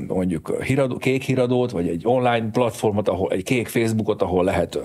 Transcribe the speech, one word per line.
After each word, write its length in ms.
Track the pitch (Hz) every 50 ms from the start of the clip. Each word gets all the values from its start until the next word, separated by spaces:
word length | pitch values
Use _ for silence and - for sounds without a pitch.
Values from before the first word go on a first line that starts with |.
| - -
mondjuk 540 | - 92 92 92 85 78 - - - -
híradó-, 340 | - - 131 139 139 127 123
kék 260 | - - 120 131 135
híradót, 480 | 135 - 131 131 123 120 127 123 123 110
vagy 180 | 101 85 87 85
egy 180 | 85 85 87
online 440 | 117 127 127 123 123 120 117 113 110
platformot, 580 | 107 127 123 113 - - - 110 101 104 101 -
ahol, 220 | 92 90 95 -
egy 100 | 87 95
kék 260 | 92 - 131 123 107 -
Facebookot, 540 | - 120 117 113 113 110 104 107 104 -
ahol 220 | 95 85 90 90 87
lehet, 300 | 95 98 92 85 - - -